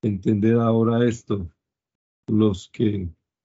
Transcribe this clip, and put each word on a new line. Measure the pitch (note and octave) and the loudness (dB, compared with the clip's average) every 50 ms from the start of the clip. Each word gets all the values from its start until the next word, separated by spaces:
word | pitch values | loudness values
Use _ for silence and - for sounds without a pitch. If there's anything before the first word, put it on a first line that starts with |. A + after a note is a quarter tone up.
Entended | - A2 G2+ F#2 F#2+ A2+ A2 G#2 G2+ A2+ A#2 A#2 | -4 -4 -4 -2 -2 0 0 2 2 2 2 2
ahora | A#2 A2+ A2+ A2+ A2+ A#2 A#2 A#2 A#2+ A#2+ | 2 2 2 2 2 2 2 2 0 0
esto, | A2 A#2 - - G#2+ G2+ F2+ E2 - _ _ _ _ _ _ _ _ _ _ _ _ _ _ - | 0 -4 -6 -6 -6 -6 -6 -10 -14 _ _ _ _ _ _ _ _ _ _ _ _ _ _ -2
los | A2 G#2+ A2 G#2+ F#2+ F2+ - - | 0 2 2 2 0 -2 -8 -16
que | - - B2 G#2+ G2+ G2 F#2 E2+ D#2+ _ _ _ _ _ | -6 -2 -2 -2 -2 -4 -8 -10 -12 _ _ _ _ _